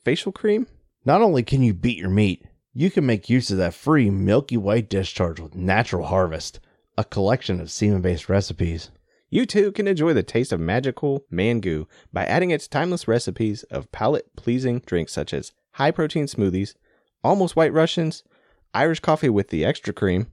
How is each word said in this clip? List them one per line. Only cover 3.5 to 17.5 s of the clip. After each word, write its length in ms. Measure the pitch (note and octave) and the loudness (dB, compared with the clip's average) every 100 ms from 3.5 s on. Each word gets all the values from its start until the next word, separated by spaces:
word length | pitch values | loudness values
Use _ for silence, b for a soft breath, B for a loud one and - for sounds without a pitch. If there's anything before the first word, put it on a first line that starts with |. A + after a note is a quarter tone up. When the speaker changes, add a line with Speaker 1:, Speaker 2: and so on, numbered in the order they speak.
Speaker 2:
of 60 | F#2+ | 0
that 160 | F2 | 0
free 380 | - - D#3 A2 | -2 2 4 4
milky 480 | G2 F#2+ A2 C#3+ A#2+ | 2 2 2 2 -2
white 320 | G2 A2+ G#2+ | 0 0 0
discharge 500 | G2 F#2 - F2+ D#2+ | -2 -4 -2 -4 -4
with 140 | D#2+ | -12
Natural 500 | F#2 F#2 G2 A#2 F2+ | -4 0 0 0 -4
Harvest, 560 | D#2+ F#2+ F#2 D2+ - - - _ _ - | 0 0 0 -2 -10 -16 -20 _ _ -6
a 60 | |
collection 540 | G#2+ - G2 B2+ - F2+ | -4 -2 0 0 -2 -6
of 120 | E2 | -6
semen-based 580 | - G#2 G2 F2+ E2+ - | -2 0 2 0 -2 0
recipes. 640 | G2 G2 F2 E2+ E2 - _ _ _ _ | 0 0 -2 -4 -4 -10 _ _ _ _
Speaker 1:
You 160 | - B3 | -2 0
too 260 | G#3 G3+ | 2 2
can 160 | G3 G3 | 0 -2
enjoy 240 | F#3 D#3+ | 2 2
the 100 | C#3 | 2
taste 300 | - A#2 B2+ | 0 -2 0
of 80 | F2+ | -2
magical 640 | E2 A2 C3+ - D3 C#3 - | 0 0 -2 -4 -4 -4 -4
man 300 | E2+ G#2 A#2 | -2 0 0
goo 280 | F#2+ D#2 D#2 b b | -2 -4 -6 b b
by 140 | - F#2+ | -6 -2
adding 240 | C3 F3+ | 0 0
its 180 | D3+ - | -2 -4
timeless 400 | C#3+ F3 F3 - | -4 -2 -2 0
recipes 540 | A2+ - - A2 G#2 | 0 -2 -4 -4 -4
of 260 | - - C3+ | -8 -10 -10
palate-pleasing 880 | - A2 D3 - - - B2+ C3 A#2+ | -4 -2 0 -4 -8 -4 -2 -2 -4
drinks 300 | - F2 D#2+ | -2 -4 -2
such 180 | - C#2+ | -6 -6
as 200 | C#2+ - - _ | -6 -8 -16 _
high-protein 540 | - C#3 E3 D#3 D#3+ C#3+ | -2 0 0 -2 -2 -4
smoothies, 480 | - G2 F#2 G2 - _ _ _ _ | 0 0 0 -4 -8 _ _ _ _
almost 320 | B2 G3 F3+ | 0 2 2